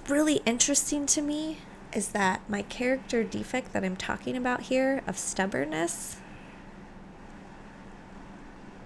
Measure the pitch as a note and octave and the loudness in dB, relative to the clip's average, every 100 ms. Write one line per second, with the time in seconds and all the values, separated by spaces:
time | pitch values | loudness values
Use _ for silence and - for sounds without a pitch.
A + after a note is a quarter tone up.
0 | - C#4+ D#4 D4 - A#3+ - C#4 - D4 | 4 6 6 6 4 4 4 4 4 2
1 | C#4+ - D4 D4+ D#4 D#4 - - - A3 | 4 2 2 0 -2 -6 -10 -16 -6 -2
2 | G3 G#3 F#3+ F#3+ - G#3 G3+ - B3 C4 | 0 4 4 2 0 -2 -2 0 2 2
3 | - A#3 G#3 G#3 G#3 B3+ B3+ G#3 F#3+ F#3 | 2 2 2 -2 -2 -2 0 0 0 0
4 | - - B3 B3+ B3 B3 - C4 C4 C4+ | -2 -2 -2 0 2 0 2 4 6 4
5 | - F#3+ - - F#3+ - D4 D#4 E4+ - | 0 -4 -2 0 2 2 2 2 0 0
6 | - - - - - - - - - - | -6 -10 -12 -16 -16 -16 -16 -16 -16 -16
7 | - - - - - - - - - - | -16 -16 -16 -16 -16 -16 -16 -16 -16 -16
8 | - - - - - - - - | -16 -14 -14 -14 -16 -16 -16 -14